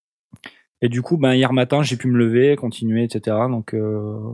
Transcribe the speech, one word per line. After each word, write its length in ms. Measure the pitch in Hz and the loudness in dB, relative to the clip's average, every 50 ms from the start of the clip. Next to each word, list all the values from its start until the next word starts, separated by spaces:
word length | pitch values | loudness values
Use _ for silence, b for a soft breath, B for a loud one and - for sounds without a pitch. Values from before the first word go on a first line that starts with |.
| _ _ _ _ _ _ - - B B B B B B _ _ | _ _ _ _ _ _ -20 -20 B B B B B B _ _
Et 80 | 120 120 | -2 -2
du 140 | 120 123 | 0 -2
coup, 160 | 123 - 175 160 | -2 -2 0 2
ben, 160 | 135 131 127 | 2 2 4
hier 180 | 131 131 123 | 4 2 2
matin, 300 | 131 127 127 127 143 147 | 2 2 2 2 2 0
j'ai 140 | 151 - 127 | 0 0 -2
pu 100 | 117 - 131 | -2 0 0
me 80 | 123 | 2
lever, 380 | 120 117 113 117 123 135 143 147 | 2 2 4 4 4 4 4 2
continuer, 460 | 139 131 117 - - 117 113 110 117 120 | 2 -2 -6 -6 -4 -4 -2 0 0 -2
et 40 | 113 | -2
cetera. 380 | - 110 - 113 107 107 120 131 | -4 -4 -4 -2 0 0 0 0
Donc, 260 | 123 113 107 - - | -2 -4 -6 -4 -4
euh, 420 | 110 107 107 107 104 104 107 107 107 107 113 | -4 -2 -2 -4 -4 -6 -8 -8 -8 -10 -10